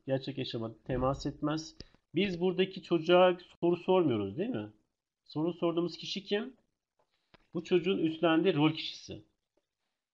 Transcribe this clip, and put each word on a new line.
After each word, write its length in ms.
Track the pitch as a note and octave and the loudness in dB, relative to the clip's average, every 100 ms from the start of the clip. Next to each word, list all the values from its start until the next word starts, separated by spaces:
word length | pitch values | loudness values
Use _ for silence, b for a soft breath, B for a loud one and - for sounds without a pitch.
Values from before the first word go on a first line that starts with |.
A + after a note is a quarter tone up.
| - | -4
gerçek 320 | C3+ C#3 C3+ | -2 -2 -6
yaşama 360 | A#2+ A#2+ A2+ - | -6 -6 -8 -10
temas 420 | - B2+ B2+ C#3 D3 | -6 -2 0 -2 -4
etmez. 500 | - - D#3+ - - B B _ | -4 -2 -2 -6 -14 B B _
Biz 260 | E3 G3+ E3+ | -2 -2 0
buradaki 420 | F#3 F3+ F#3+ F#3+ | 0 0 -2 -4
çocuğa 560 | - E3+ D#3+ F3+ F#3 F3 - _ | -2 0 4 6 6 4 -6 _
soru 160 | E3+ E3+ | 0 0
sormuyoruz, 640 | - F#3 D#3 A2 G2 A2+ | 2 4 4 2 -2 -4
değil 120 | A3+ | -4
mi? 220 | A#2 G#2+ - _ _ _ _ | -4 -8 -14 _ _ _ _
Soru 280 | _ D3 E3 | _ -4 -4
sorduğumuz 440 | F3 E3+ E3 E3+ - | -2 -2 0 -2 -4
kişi 280 | D#3+ G3 | -10 -10
kim? 280 | - G#3 B3 - _ _ _ _ _ _ _ - _ | -4 -4 -4 -12 _ _ _ _ _ _ _ -20 _
Bu 100 | F3 | -10
çocuğun 340 | - F3+ F3 G3 | 0 0 2 0
üstlendiği 560 | D#3+ D#3+ E3+ D#3+ F#3 | 0 0 2 4 2
rol 180 | D3+ D#3 | 4 2
kişisi. 500 | D#3 - - - F#2+ - _ _ _ _ _ _ _ _ | 0 -8 -12 -14 -16 -18 _ _ _ _ _ _ _ _